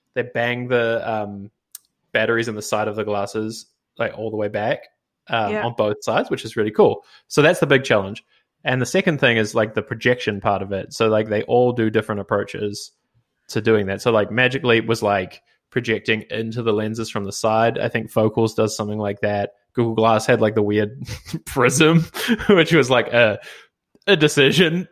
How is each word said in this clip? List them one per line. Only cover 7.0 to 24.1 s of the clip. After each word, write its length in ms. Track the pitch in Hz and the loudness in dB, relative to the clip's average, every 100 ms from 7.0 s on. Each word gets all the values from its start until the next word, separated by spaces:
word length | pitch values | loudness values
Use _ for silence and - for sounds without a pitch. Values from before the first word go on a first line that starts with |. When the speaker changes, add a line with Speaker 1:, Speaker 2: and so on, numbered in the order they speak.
| - _ _ | -8 _ _
Speaker 1:
So 140 | - | 2
that's 180 | 147 180 | 2 2
the 60 | 147 | 2
big 180 | 139 | 2
challenge. 400 | 123 110 98 110 _ _ _ _ | 2 0 0 -10 _ _ _ _
And 180 | 147 127 | -4 -2
the 40 | 123 | 0
second 320 | 185 185 147 | 0 0 2
thing 160 | 127 113 | 2 2
is, 180 | 107 | 0
like, 200 | 120 110 | 0 0
the 80 | 110 | -2
projection 580 | - 113 123 123 - 101 | -6 -2 0 0 -2 -2
part 220 | 110 98 | -2 -2
of 100 | 98 | -2
it. 200 | 98 - | -6 -8
So, 140 | - 113 | -2 2
like, 200 | 107 110 | 2 2
they 140 | 107 | -2
all 260 | - 120 123 | 2 2 2
do 180 | 117 110 | 2 0
different 320 | 110 107 104 | 0 -2 -6
approaches 680 | 98 101 98 95 104 104 - _ _ _ _ _ _ | -2 -2 -2 -6 -8 -8 -14 _ _ _ _ _ _
to 120 | 113 | -2
doing 260 | 110 113 95 | 2 2 2
that. 160 | 98 | -2
So, 80 | 123 | 0
like, 220 | 110 98 | 2 0
Magic 320 | 110 127 131 | 0 0 0
Leap 220 | 127 113 110 | 2 2 2
was, 140 | 113 | -2
like, 420 | 107 101 92 - _ _ _ | 0 0 -2 -12 _ _ _
projecting 520 | 127 117 107 - 110 - | -6 -2 -4 -2 -4 -4
into 320 | 107 113 113 | -8 -6 -4
the 100 | 113 | -2
lenses 380 | 107 107 113 110 | 0 -2 -6 -6
from 140 | 107 | -6
the 80 | 98 | -8
side. 440 | - 113 110 117 123 | -4 0 2 2 0
I 100 | - | -2
think 220 | 117 110 | -4 -2
Focals 440 | - 110 113 113 | 0 0 2 0
does 200 | - 107 - | 0 -2 -2
something 220 | 104 107 | -6 -4
like 220 | 104 101 | -4 -4
that. 320 | 104 104 101 - _ | -4 -2 -4 -10 _
Google 200 | - 117 | -2 -2
Glass 300 | 113 110 110 | 2 4 4
had, 160 | - 117 | 2 2
like, 140 | 110 | 2
the 80 | 110 | 2
weird 420 | 104 104 104 117 - - - | 0 0 -2 -6 -14 -14 -12
<laughs> 180 | 165 | -12
prism, 600 | - 135 123 127 156 165 165 - - | -6 0 2 4 4 4 2 -6 -4
<laughs> 220 | 220 - | -2 4
which 240 | 190 156 | 4 6
was, 160 | 165 127 | 4 4
like, 200 | 127 110 | 2 4
a, 260 | 120 113 101 - - _ _ _ _ | 4 4 2 -8 -20 _ _ _ _
a 100 | - | 0